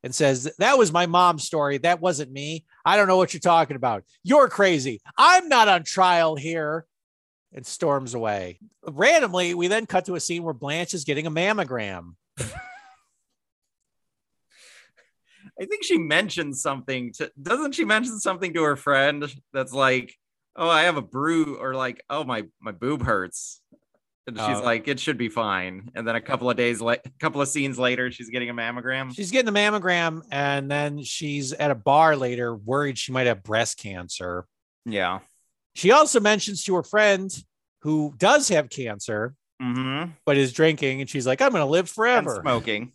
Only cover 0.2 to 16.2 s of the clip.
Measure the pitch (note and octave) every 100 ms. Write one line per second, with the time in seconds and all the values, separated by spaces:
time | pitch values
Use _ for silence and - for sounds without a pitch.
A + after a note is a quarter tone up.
0.2 | D3 C3 C#3 - G#3 C#4 G#3+ E3+ F3 F3
1.2 | F3+ E3 - D#3+ C#3+ C#3 E3 F3 F3 C#3+
2.2 | C#3 C3+ D3 D#3+ _ _ - G3 G3 F#3
3.2 | F3+ E3 F3 E3 D3 C#3 B2 G#2+ - _
4.2 | F3 C#4+ B3 - G3 D#3+ C3 A2 - -
5.2 | D4+ F#4 F4 C4 G#3+ F3+ D#3 - F#3 E3+
6.2 | E3 D3+ D3 E3 D3+ D#3+ D#3+ _ _ _
7.2 | _ _ _ - B2 - D#3+ C#3 C3 A#2+
8.2 | A2+ G2+ F#2 F2+ - _ - C#3 A3 E4
9.2 | A#3+ F3+ F3 F3 F3 G#3+ A3+ F#3+ F3+ F3+
10.2 | - F3 E3 C3 C#3+ D#3 F3 F3+ C#3+ C#3+
11.2 | D#3+ D#3 F#3 G#3+ D3+ B2+ G#2 F#2 E2+ F2
12.2 | _ - C3 E5 F#5 F#5 G5+ F#5+ _ _
13.2 | _ _ _ _ _ _ _ _ _ _
14.2 | _ _ _ _ - - _ _ _ _
15.2 | _ _ G3+ - F4+ G#4 F4+ E4+ D#3+ D#3